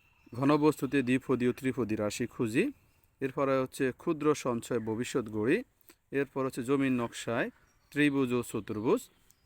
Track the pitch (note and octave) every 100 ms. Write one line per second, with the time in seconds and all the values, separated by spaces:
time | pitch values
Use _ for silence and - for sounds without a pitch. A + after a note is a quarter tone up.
0 | _ _ - A2+ C3+ D3 D3+ D3 C3+ C#3
1 | B2 B2+ - B2 B2 A#2 C3 B2+ G#2+ G#2+
2 | G#2 - A#2+ - A#2 B2 C4+ - _ _
3 | _ - C3+ D3 C3+ C3+ C3 - C3 -
4 | - D#3 D3+ C#3+ C3+ A#2 - A#2+ A2 A2
5 | B2 C#3 G#2+ G#2+ A2 G#3 - _ _ -
6 | _ C3+ C#3 C#3 C3 C#3+ A#2+ C#3+ C3+ B2+
7 | A#2 - - A#2 A3 - _ _ _ C#3+
8 | D3 C#3 B2+ B2 A#2 A#2 G2 G#2+ A#2 G#3+
9 | - _ _ _